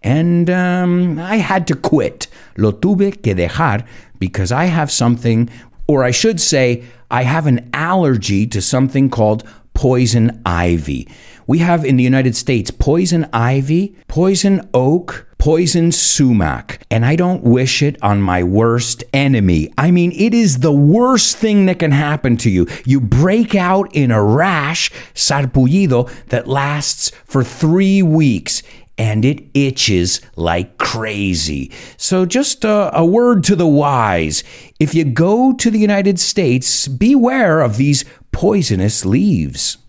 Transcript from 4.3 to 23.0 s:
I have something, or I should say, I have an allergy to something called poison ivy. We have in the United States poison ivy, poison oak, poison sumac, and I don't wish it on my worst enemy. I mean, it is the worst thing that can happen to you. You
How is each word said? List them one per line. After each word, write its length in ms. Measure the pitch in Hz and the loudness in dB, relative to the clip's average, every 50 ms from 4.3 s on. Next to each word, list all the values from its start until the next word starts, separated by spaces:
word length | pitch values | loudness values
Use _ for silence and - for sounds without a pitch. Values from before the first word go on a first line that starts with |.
| - - 95 90 | -2 -4 -4 -2
I 140 | 120 135 175 | -2 0 0
have 260 | 185 165 170 151 143 | 0 0 -2 -2 -2
something, 580 | - - 127 117 120 117 120 120 113 113 120 117 - - - - _ - - | -2 0 0 0 0 0 0 0 0 0 0 -2 -4 -20 -20 -20 _ -10 -2
or 160 | - 147 135 131 | 0 0 2 2
I 80 | 123 | 0
should 280 | 123 - - 220 220 160 | 0 0 0 0 0 0
say, 440 | - - - 139 131 123 120 120 120 - - - - _ | -2 0 0 2 2 2 0 -2 -6 -18 -20 -20 -10 _
I 140 | 120 123 127 | -4 -2 0
have 240 | 123 156 165 151 | 0 -2 0 0
an 200 | 151 127 117 117 120 123 | 0 0 0 -2 -6 -8
allergy 720 | 139 156 170 185 190 175 143 131 107 92 - 101 98 107 | -6 -4 -2 0 0 2 2 0 0 -2 -2 -2 0 -2
to 160 | 117 - 101 | -2 -4 -4
something 480 | 92 - - 127 135 135 - 139 139 131 | -4 -2 0 0 0 0 0 0 0 0
called 340 | - 117 107 107 110 110 - - - - - - - | 0 0 0 0 0 -2 -6 -14 -20 -20 -20 -8 -4
poison 680 | - - 127 127 123 127 113 107 120 110 117 117 - - | -2 0 2 2 2 2 2 2 2 2 0 -2 -4 -6
ivy. 640 | 90 87 85 90 87 87 82 73 73 71 64 60 - - - - - - - - | -4 -2 0 0 0 0 0 -2 -6 -8 -8 -10 -14 -20 -20 -20 -20 -20 -14 -4
We 100 | - 131 170 | -2 0 0
have 240 | 170 175 170 165 151 | 2 2 0 0 0
in 140 | 135 135 | 0 2
the 60 | 127 127 | 2 2
United 320 | 123 131 135 131 127 110 | 2 2 2 0 0 -2
States 340 | - - - 127 117 92 - | -2 -2 -2 -2 -2 -2 -6
poison 560 | - - - 143 147 170 185 170 175 165 156 - - | -4 -4 -2 0 0 0 0 0 0 -2 -2 -2 -2
ivy, 600 | 113 117 120 135 139 135 135 156 175 202 202 - - _ | -2 0 0 0 -2 -2 0 0 -2 -2 -4 -8 -18 _
poison 600 | - - 156 175 190 196 180 - 196 196 190 - - | -8 -2 0 0 2 0 2 2 0 0 0 -2 -2
oak, 540 | - 127 127 135 135 180 - - - - - - - - | -2 0 2 2 0 0 -2 -6 -14 -16 -18 -20 -6 -2
poison 520 | - 147 160 165 180 156 - 175 165 170 | 0 2 2 2 0 0 2 2 2 2
sumac, 960 | 165 - - - - - 143 127 120 104 87 76 65 60 - - - - - - | 0 0 0 -2 0 2 2 2 2 2 0 -2 -4 -6 -10 -14 -16 -18 -8 -4
and 160 | - 113 117 | -2 0 0
I 120 | 127 151 | 0 0
don't 260 | 165 180 180 185 - - | 0 0 -2 -2 0 2
wish 380 | 120 117 127 127 127 - - | 2 2 2 2 0 0 0
it 200 | 147 143 - - | -2 -2 -2 -2
on 200 | - 101 104 101 | -2 0 0 2
my 220 | 98 92 90 90 90 | 0 0 0 0 0
worst 600 | 90 95 104 113 117 117 120 117 - - - - - | 0 2 2 2 2 0 0 -2 -4 -8 -10 -8 -4
enemy. 640 | - 139 139 139 135 113 101 92 87 78 76 - - | -2 0 2 2 2 2 2 2 2 2 0 -2 -2
I 140 | - 139 175 | 0 2 2
mean, 220 | 180 180 175 175 170 | 4 2 2 0 0
it 200 | - 202 233 220 | 0 0 2 2
is 260 | 233 226 190 135 123 | 2 2 2 0 0
the 120 | 127 160 | 0 2
worst 640 | 143 143 143 147 175 226 247 247 262 220 - - - | 2 4 4 4 4 4 4 2 2 2 0 -2 -2
thing 300 | - - 220 214 202 190 | -2 -2 2 2 2 2
that 140 | 185 180 180 | 2 0 0
can 120 | 170 156 | 0 0
happen 460 | 139 143 156 147 151 143 - 131 120 | 2 0 0 -2 -4 -2 0 -2 -2
to 120 | 113 - 123 | 0 0 0
you. 160 | 95 90 85 - - - - | 2 2 0 0 -4 -8 -2
You 160 | 127 135 139 | 0 0 0